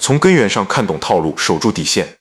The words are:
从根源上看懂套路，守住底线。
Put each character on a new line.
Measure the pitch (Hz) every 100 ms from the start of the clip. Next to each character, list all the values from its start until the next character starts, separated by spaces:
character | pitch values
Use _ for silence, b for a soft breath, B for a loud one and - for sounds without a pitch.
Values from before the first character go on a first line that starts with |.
从 | - 143
根 | 185
源 | 170 101
上 | 117 98
看 | - 98
懂 | 78
套 | - 95
路， | 80 73
守 | - 82
住 | 110
底 | 92
线。 | 76 104 87 -